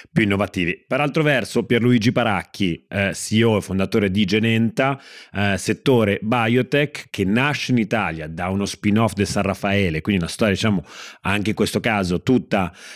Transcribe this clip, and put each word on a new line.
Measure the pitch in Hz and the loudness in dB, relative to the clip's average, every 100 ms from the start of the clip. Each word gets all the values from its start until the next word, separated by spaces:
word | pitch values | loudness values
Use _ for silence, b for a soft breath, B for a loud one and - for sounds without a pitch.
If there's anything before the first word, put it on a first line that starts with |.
| B | B
più | - | 0
innovative. | 104 98 101 98 85 - - | 2 2 0 -2 -4 -4 -4
Per | 131 | -2
altro | 147 160 | 0 0
verso, | 151 131 98 123 | 2 0 0 -4
Pierluigi | 101 117 120 123 107 | 0 2 4 4 2
Paracchi, | 113 113 95 - - 98 78 _ | 2 0 -2 -4 -4 -2 -2 _
eh, | 101 98 | -4 -2
C | 78 - | -4 -2
E | 107 | 2
O | 113 104 | 4 2
e | |
fondatore | 90 95 95 113 101 | 0 -4 0 0 0
di | 95 | 0
Genenta, | 95 107 113 113 113 110 135 135 B B B | 0 2 2 2 0 0 -2 -2 B B B
eh, | 95 101 95 | -2 0 0
settore | - 107 - 123 104 101 | -2 -2 2 4 4 0
biotech, | 110 123 113 123 120 139 147 - - | 0 0 2 0 2 0 -2 -6 -10
che | - | -4
nasce | 95 110 143 131 - | 0 2 0 -2 0
in | 123 | 0
Italia | 104 113 92 80 78 | 0 -2 -2 -6 -8
da | 82 90 | -6 -4
uno | 98 | -2
spin-off | 98 - 104 107 113 | -4 -2 0 2 2
del | 98 98 | 0 -2
San | 104 | 0
Raffaele, | 95 95 101 101 92 78 | -2 -2 -2 0 0 -2
quindi | - 98 | -2 -2
una | 82 | -2
storia, | - 110 | -2 0
diciamo, | 95 107 95 B B B B | 2 0 -2 B B B B
anche | - 101 101 | -4 -2 -2
in | 107 | 0
questo | 107 104 | -2 0
caso | 117 107 90 87 | 0 0 0 0
tutta, | - 123 - 101 87 B B | 2 0 2 -2 -2 B B